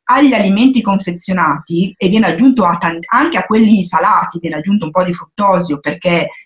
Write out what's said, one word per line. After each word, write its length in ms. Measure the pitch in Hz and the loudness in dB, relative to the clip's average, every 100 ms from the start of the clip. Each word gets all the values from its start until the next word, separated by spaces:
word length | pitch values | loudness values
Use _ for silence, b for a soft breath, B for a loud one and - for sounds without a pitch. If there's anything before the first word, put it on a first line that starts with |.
agli 300 | - 262 285 | 0 4 4
alimenti 480 | 226 190 202 262 247 | 4 2 2 2 2
confezionati, 1120 | 202 190 - 175 - 185 156 147 - 170 190 - | 0 -2 -4 -8 -4 -2 0 -2 -4 -4 -4 -2
e 120 | 190 | 0
viene 180 | 214 196 | 2 0
aggiunto 380 | 165 262 254 | 4 2 4
a 120 | 180 170 | 0 0
tan-, 220 | 175 165 - | -4 -4 -2
anche 260 | 240 330 330 | 0 0 -2
a 60 | |
quelli 400 | - 220 214 208 | 0 2 4 4
salati, 540 | 175 165 190 190 - 170 | 2 0 2 0 -2 -8
viene 160 | 165 151 | -8 -6
aggiunto 300 | 190 208 156 | -2 -2 0
un 40 | |
po' 140 | 185 | -2
di 80 | 180 | -2
fruttosio 680 | 175 - - 202 185 170 143 | -4 -10 -2 0 0 -2 -4
perché 500 | 151 - 180 170 151 B | -6 -4 -2 -2 -2 B